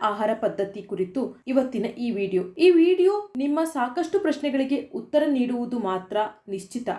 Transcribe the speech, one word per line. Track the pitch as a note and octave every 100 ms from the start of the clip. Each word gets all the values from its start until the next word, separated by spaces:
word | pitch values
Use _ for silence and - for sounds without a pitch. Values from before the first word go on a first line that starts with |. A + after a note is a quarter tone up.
ಆಹಾರ | A3 G#3 G#3+
ಪದ್ಧತಿ | A3 G#3+ - G3 G#3
ಕುರಿತು | - F#3 F3+ C4 A#3 - -
ಇವತ್ತಿನ | C4 B3+ A3 A3+
ಈ | A#3 A#3+
ವಿಡಿಯೋ. | G3 G3 F#3 F3+
ಈ | - F4
ವಿಡಿಯೋ | E4+ E4+ F#4 F#4 G#4 G#4 D#4+
ನಿಮ್ಮ | C#4+ D4
ಸಾಕಷ್ಟು | D#4+ D4 B3 B3+ D#4+ G4
ಪ್ರಶ್ನೆಗಳಿಗೆ | F#4 C#4 D4 C4+ C4+ C#4 -
ಉತ್ತರ | - - D4+ D4+
ನೀಡುವುದು | C4+ A#3+ A#3+ A#3+ A#3+
ಮಾತ್ರ | F#3+ F#3 F#3 G#3 G#3+ - -
ನಿಶ್ಚಿತ, | G3 - A#3+ A#3